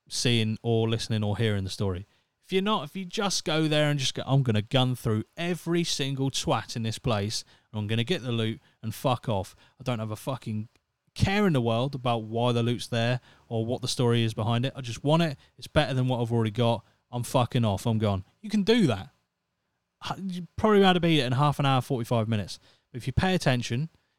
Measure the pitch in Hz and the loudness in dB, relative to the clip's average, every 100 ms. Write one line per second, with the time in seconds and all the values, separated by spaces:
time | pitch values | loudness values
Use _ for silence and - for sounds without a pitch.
0 | _ - 127 117 110 110 117 113 113 113 | _ -2 2 2 2 -2 0 2 2 0
1 | - 110 104 101 113 101 95 - 101 87 | -2 -2 0 0 0 0 -2 -4 -4 -4
2 | 98 _ _ _ - 190 196 214 147 190 | -8 _ _ _ -4 -2 0 -2 -4 -10
3 | 180 226 202 - - 156 156 151 151 147 | -8 -4 -2 -2 0 0 2 2 2 0
4 | 131 - - 139 123 107 101 131 127 123 | -2 -4 0 2 2 0 2 2 2 0
5 | - 110 - - 170 165 165 170 170 - | -2 -2 -4 -6 -6 -6 -2 -2 0 -2
6 | 139 135 135 - - 120 - 123 113 107 | -4 -2 -2 -2 0 -2 -2 -6 -6 -4
7 | 127 104 101 - - _ _ 107 104 113 | -2 0 -2 -6 -10 _ _ -6 -2 -2
8 | 117 180 127 117 110 - _ _ 113 - | 0 -2 -4 -2 -2 -4 _ _ -10 -4
9 | 139 120 - 101 92 - _ - 127 117 | 0 0 0 -4 -4 -12 _ -12 -6 -6
10 | 110 107 - 127 - 107 107 _ _ _ | -6 -8 -8 -8 -6 -6 -8 _ _ _
11 | _ - 196 202 202 143 117 113 139 139 | _ 0 2 4 2 2 2 0 -2 -2
12 | 123 117 110 113 123 120 117 117 - 120 | -2 -2 -2 -2 0 2 0 -2 -4 -2
13 | 117 127 - - - 113 113 117 127 - | 0 -2 -6 -20 -8 -4 -2 -4 -4 0
14 | 120 117 113 110 110 117 135 - 120 110 | 2 4 2 0 -2 0 -2 -6 -10 -4
15 | 139 160 165 127 _ - - 156 135 131 | 2 2 2 -4 _ -20 -4 0 0 0
16 | 127 123 117 117 110 104 117 113 - _ | 0 0 0 0 0 2 2 0 -4 _
17 | _ 123 117 139 120 127 113 98 120 110 | _ -8 -2 0 2 2 2 0 0 0
18 | 107 98 - _ 214 214 196 240 165 98 | 2 0 -4 _ -4 0 2 4 4 2
19 | 98 _ _ _ _ _ _ _ _ _ | -6 _ _ _ _ _ _ _ _ _
20 | - - 190 180 170 - 220 208 196 180 | -10 -8 -8 -8 -10 -2 4 6 6 6
21 | 165 156 123 127 147 139 139 135 - 135 | 4 2 2 2 2 2 2 2 0 -2
22 | 117 120 110 110 90 - _ _ _ 123 | 0 0 2 -2 -4 -10 _ _ _ -10
23 | 131 - 190 185 151 123 - 123 160 _ | -4 0 2 2 2 0 0 -4 -4 _
24 | _ | _